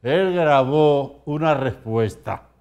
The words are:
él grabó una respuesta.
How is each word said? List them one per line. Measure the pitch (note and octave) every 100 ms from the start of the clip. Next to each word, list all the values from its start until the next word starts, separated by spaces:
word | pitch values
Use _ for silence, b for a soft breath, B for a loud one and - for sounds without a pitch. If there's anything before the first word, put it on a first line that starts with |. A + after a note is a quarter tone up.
él | A#2+ D#3+ F#3+ F3
grabó | D#3+ C#3+ C3 D3+ D3+ C#3+ C#3 - -
una | D3 D#3+ C#3+
respuesta. | C3 - A2+ A2+ A2 - - G2 _ _